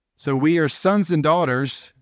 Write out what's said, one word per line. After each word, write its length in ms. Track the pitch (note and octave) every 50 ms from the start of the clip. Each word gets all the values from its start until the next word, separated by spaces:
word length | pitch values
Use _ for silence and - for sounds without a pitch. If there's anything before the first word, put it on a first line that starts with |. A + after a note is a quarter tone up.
| _ _ _
So 180 | - - C#3+ C#3
we 220 | C3 C#3 D#3 E3+
are 100 | E3+ D#3
sons 420 | C3+ - - - F#3+ G3+ G#3 G3 E3
and 140 | F3 D#3 C#3+
daughters 720 | D3+ E3 F3+ E3+ C3+ B2 B2+ C#3 C3 - - - - _ _